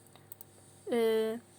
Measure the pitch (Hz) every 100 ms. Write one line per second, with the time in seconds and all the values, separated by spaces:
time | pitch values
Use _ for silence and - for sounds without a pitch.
0 | - - - - - - - - 415 240
1 | 226 220 220 233 -